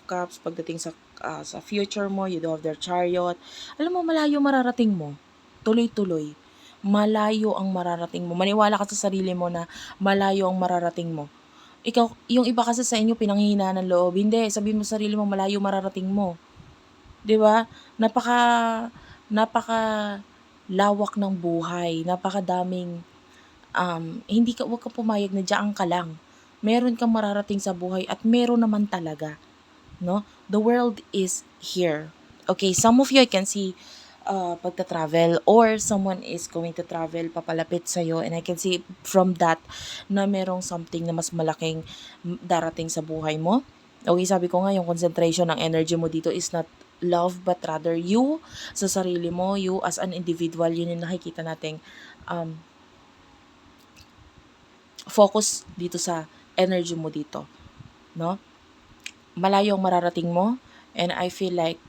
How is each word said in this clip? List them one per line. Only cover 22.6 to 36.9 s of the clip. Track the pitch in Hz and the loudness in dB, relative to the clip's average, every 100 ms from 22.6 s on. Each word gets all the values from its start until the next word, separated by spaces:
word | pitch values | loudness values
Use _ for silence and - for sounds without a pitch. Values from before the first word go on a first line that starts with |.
| 180 180 175 170 170 - - - - - - - | -2 -4 -6 -10 -14 -20 -20 -20 -20 -20 -8 -4
um, | 180 165 165 175 - | -2 -4 -6 -10 -2
hindi | 214 233 233 | 2 2 0
ka, | |
wag | - 233 | -6 -6
ka | 240 | -8
pumayag | - 220 208 202 196 | -4 -2 0 -2 -2
na | |
diyaan | 180 202 208 202 | -2 0 -2 -2
ka | |
lang. | 180 180 165 160 - - - _ | 0 0 -2 -10 -20 -20 -20 _
Meron | 214 233 247 233 | 2 2 2 2
kang | 233 | 2
mararating | 226 208 202 202 196 | 2 0 -2 -2 -4
sa | 196 | -4
buhay | 180 180 185 190 | -4 -4 -4 -4
at | 214 | -2
meron | 226 240 240 240 | 2 4 4 4
naman | 226 208 208 | 4 2 0
talaga. | 185 160 151 156 151 - _ _ - - - | -2 -6 -6 -8 -10 -20 _ _ -20 -20 -8
No? | 175 202 208 - - | -2 -2 -4 -16 -2
The | 208 | 0
world | 220 240 240 202 - | 4 4 2 -2 -6
is | 202 185 - - - | -2 -2 -4 -10 -18
here. | - 185 175 151 156 - - - - | -8 -2 0 0 -6 -18 -20 -10 -4
Okay, | 185 196 180 | 0 0 4
some | 226 240 | 6 6
of | 277 | 6
you, | 262 | 6
I | 247 | 6
can | 190 196 | 4 -2
see, | 202 190 - - - - - - | -4 -6 -8 -18 -20 -20 -12 -6
uh, | 190 175 170 | -4 -4 -4
pagta-travel | 180 175 185 170 156 165 170 170 - | -6 -6 -6 -4 0 4 6 4 6
or | 220 226 220 | 8 6 2
someone | - 202 190 185 | 0 0 0 -4
is | - 170 - | -8 -10 -8
going | 170 170 165 | -6 -6 -8
to | |
travel | 170 | -8